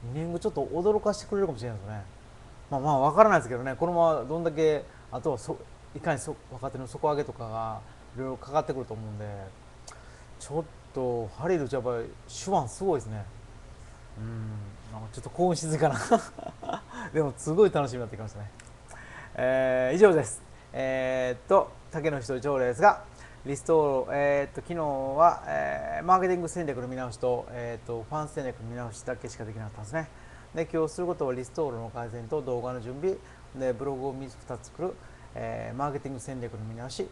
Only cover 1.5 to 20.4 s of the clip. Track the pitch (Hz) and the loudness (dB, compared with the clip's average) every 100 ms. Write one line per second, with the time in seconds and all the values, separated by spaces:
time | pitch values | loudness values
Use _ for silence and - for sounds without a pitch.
1.5 | 123 120 107 98 107 95 - - - - | 0 -6 -6 -8 -8 -10 -16 -20 -20 -20
2.5 | - - 139 143 139 139 156 220 175 - | -18 -4 0 4 4 6 8 8 8 4
3.5 | 123 131 127 170 170 165 151 120 160 165 | -4 -4 0 0 4 4 4 0 0 0
4.5 | 151 156 147 135 - - 123 160 127 - | 4 4 4 -2 -16 -10 -4 -2 -2 -4
5.5 | - - - - 147 170 143 - 147 - | -8 -10 -18 -14 -6 -2 0 -2 -8 -10
6.5 | 127 135 131 127 143 151 147 147 - 117 | -8 -8 -6 -8 0 2 2 0 -4 -6
7.5 | 113 113 107 - - - 127 131 127 - | -4 -4 -6 -10 -18 -14 -6 -6 -6 0
8.5 | 147 147 135 123 110 110 104 104 101 95 | 0 2 -4 -4 -6 -8 -8 -8 -8 -10
9.5 | - - - - - - - - - - | -14 -20 -18 -18 -18 -18 -20 -18 -16 -6
10.5 | 147 156 - - - 127 120 107 - 160 | -4 -4 -12 -10 -2 0 0 -4 -4 0
11.5 | 180 131 135 120 120 117 - - - - | 2 2 -2 0 -2 -4 -10 -14 -10 0
12.5 | 190 127 - 190 151 110 107 95 - - | 0 0 -2 2 2 0 -8 -8 -14 -18
13.5 | - - - - - - - 110 113 110 | -18 -18 -16 -18 -18 -18 -10 -8 -6 -8
14.5 | 107 101 101 - 110 110 - - - 180 | -8 -10 -14 -14 -12 -10 -10 -10 2 4
15.5 | 165 160 156 156 120 - 226 - - - | 4 0 4 4 2 4 4 2 -10 -12
16.5 | - - - - 247 214 147 147 123 - | -10 -6 -6 -8 -12 -4 0 0 0 0
17.5 | 165 202 160 139 123 113 98 107 101 104 | 6 8 8 0 -2 -6 -8 -10 -10 -12
18.5 | - - - - - - - - - 127 | -12 -18 -20 -18 -16 -16 -16 -12 0 2
19.5 | 131 131 127 127 160 208 160 120 - | 4 4 4 4 8 10 10 4 -4